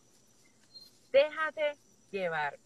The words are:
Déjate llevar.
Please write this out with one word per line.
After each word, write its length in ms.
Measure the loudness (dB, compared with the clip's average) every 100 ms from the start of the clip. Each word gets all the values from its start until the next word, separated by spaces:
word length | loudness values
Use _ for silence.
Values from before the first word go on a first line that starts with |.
| -20 -20 _ -20 -20 -20 -20 -20 -20 -20 2
Déjate 640 | 4 4 0 -6 -2 -4 -4 -16 -20 _
llevar. 480 | -6 -4 -2 -4 -6